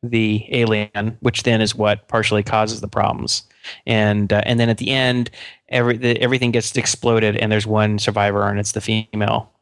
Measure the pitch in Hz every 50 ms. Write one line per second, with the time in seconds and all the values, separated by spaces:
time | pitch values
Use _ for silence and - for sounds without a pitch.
0 | - 123 117 113 110 107 107 107 107 - - 127 117 113 110 104 104 107 _ 104
1 | 104 110 110 - - 120 117 - - 123 117 110 110 107 - - 107 104 104 104
2 | - _ - 117 107 - 107 104 101 - - 110 107 107 113 110 110 104 - -
3 | - - - - - - - - - _ _ _ _ - - - _ - 113 110
4 | 107 104 104 104 104 95 104 104 - - 123 117 120 117 113 107 120 - 135 135
5 | 131 127 123 123 120 113 - - - - - _ _ _ - 127 120 120 123 117
6 | 127 120 120 113 - 120 131 127 123 120 117 120 110 - - 127 113 - - -
7 | - 120 117 113 110 107 104 - 110 107 107 107 104 107 107 107 107 107 107 104
8 | 104 - 104 107 101 104 101 101 101 101 101 104 101 - - 107 - - 110 110
9 | 110 _ - 107 104 104 110 113 110 - _ _